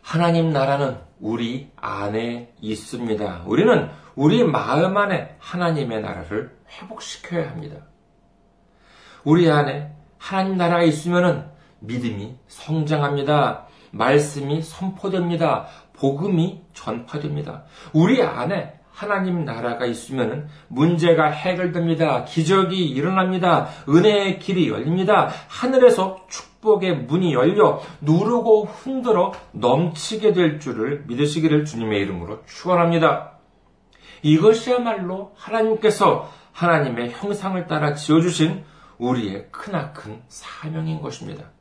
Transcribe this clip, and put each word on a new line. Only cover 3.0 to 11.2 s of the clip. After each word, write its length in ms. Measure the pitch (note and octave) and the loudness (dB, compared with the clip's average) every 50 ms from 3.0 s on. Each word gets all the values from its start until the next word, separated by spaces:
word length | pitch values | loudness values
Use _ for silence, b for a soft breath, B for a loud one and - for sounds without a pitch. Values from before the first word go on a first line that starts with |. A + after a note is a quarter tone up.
| A#2+ A2+ G#2+ G#2 G#2+ F#2 F2+ E2+ E2+ | -4 -4 -4 -4 -4 -8 -8 -10 -6
우리는 440 | F#2+ A2 D3 G#3 B3 A3+ - - B B B B B B | 0 2 4 4 4 4 2 0 B B B B B B
우리 280 | C3 C#3 D3+ G#3+ A#3+ A#3+ | 2 4 4 6 6 4
마음 520 | F3 B2+ - - A2+ C3 D#3 F3 F#3 G3 | 2 2 0 -2 0 0 2 2 2 2
안에 400 | G#3 G3+ G3+ F#3 - - - - - | 0 0 0 -2 -4 -4 -8 -18 -20
하나님의 640 | - - - F3 F3+ E3+ D#3+ D3 C3+ A#2+ A2+ A2 | -16 -10 -6 -2 -2 0 0 -2 -2 -4 -4 -6
나라를 540 | G#2 G2 F#2 F#2 E2 E2 G2+ A2+ B2+ - - _ _ _ | -6 -6 -8 -10 -10 -6 -6 -6 -6 -8 -16 _ _ _
회복시켜야 800 | - - F#3 - A3+ - - - - - - - F3+ E3+ D#3 C#3+ | -20 -20 -18 -16 -16 -14 -14 -14 -14 -16 -12 -6 -6 -6 -6 -6
합니다. 280 | - E3 D3+ - - - - _ _ _ _ _ _ _ _ _ _ _ _ _ _ _ _ b b b b b b b b b b b b | -8 -12 -12 -14 -16 -18 -20 _ _ _ _ _ _ _ _ _ _ _ _ _ _ _ _ b b b b b b b b b b b b
우리 260 | C#3 D#3+ F3 F3 D#3+ | 4 6 6 6 6
안에 440 | D3+ D3 D3 C#3 C#3 D3 D3+ - - - - _ _ | 6 4 2 0 -2 -6 -10 -12 -16 -20 -20 _ _
하나님 400 | _ - - G3 F#3+ F#3+ F#3+ F#3+ | _ -12 -4 -2 -2 0 0 0
나라가 260 | F#3 F3 E3+ F3 F3 E3+ | 0 0 2 4 4 4
있으면은 680 | D#3+ D3 D3+ - F3 F3 F3 | 4 2 0 -2 0 2 2